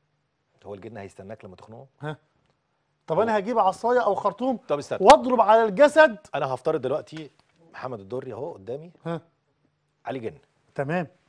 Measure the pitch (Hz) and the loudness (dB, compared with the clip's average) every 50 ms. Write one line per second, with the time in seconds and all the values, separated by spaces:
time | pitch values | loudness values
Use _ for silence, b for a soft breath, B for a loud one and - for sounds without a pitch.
0 | _ _ _ _ _ _ _ _ _ _ _ _ - 82 - 92 90 113 113 104 | _ _ _ _ _ _ _ _ _ _ _ _ -18 -16 -16 -14 -14 -14 -14 -14
1 | 101 95 - - 92 95 110 - - 98 90 - - - 110 117 135 135 _ _ | -16 -16 -16 -18 -18 -18 -18 -18 -18 -20 -20 -20 -20 -20 -20 -20 -20 -20 _ _
2 | 147 151 151 - _ _ _ _ _ _ _ _ _ _ _ _ _ _ _ _ | -12 -12 -12 -12 _ _ _ _ _ _ _ _ _ _ _ _ _ _ _ _
3 | _ - 160 170 220 233 220 214 185 214 247 226 190 185 - - - 233 247 247 | _ -2 0 0 2 2 0 -2 -2 0 0 2 2 2 0 0 0 0 2 2
4 | 226 208 196 - - 202 175 - 240 262 254 - - - 151 147 139 - 127 - | 2 2 0 0 -2 -4 -4 -2 -2 -4 -4 -4 -4 -4 -4 -4 -4 -4 -4 4
5 | 190 214 285 269 240 254 254 233 214 196 220 226 226 220 190 180 285 285 294 320 | 6 8 8 6 6 2 2 2 4 6 6 6 4 4 4 4 4 6 8 6
6 | 311 302 214 196 - - - 143 147 135 131 123 - 156 156 151 127 127 135 - | 6 6 4 -2 -12 -8 -6 -4 -4 -4 -4 -4 -2 -2 -2 -2 -2 -2 -4 -4
7 | - - 151 160 156 131 _ _ _ _ _ _ _ _ - - - 131 127 110 | -6 -8 -14 -14 -14 -14 _ _ _ _ _ _ _ _ -16 -12 -12 -10 -10 -12
8 | 98 95 120 131 131 127 113 101 139 170 - 98 98 98 127 147 160 175 165 _ | -10 -10 -10 -10 -8 -10 -10 -10 -10 -12 -12 -12 -12 -12 -12 -12 -12 -16 -20 _
9 | - 165 170 160 - _ _ _ _ _ _ _ _ _ _ _ _ _ _ _ | -10 -10 -10 -10 -12 _ _ _ _ _ _ _ _ _ _ _ _ _ _ _
10 | - - 127 135 110 - 151 - _ _ _ _ _ _ _ - 139 135 165 185 | -12 -12 -10 -8 -8 -10 -12 -14 _ _ _ _ _ _ _ -8 -6 -4 -4 -4
11 | 165 123 _ _ _ | -4 -6 _ _ _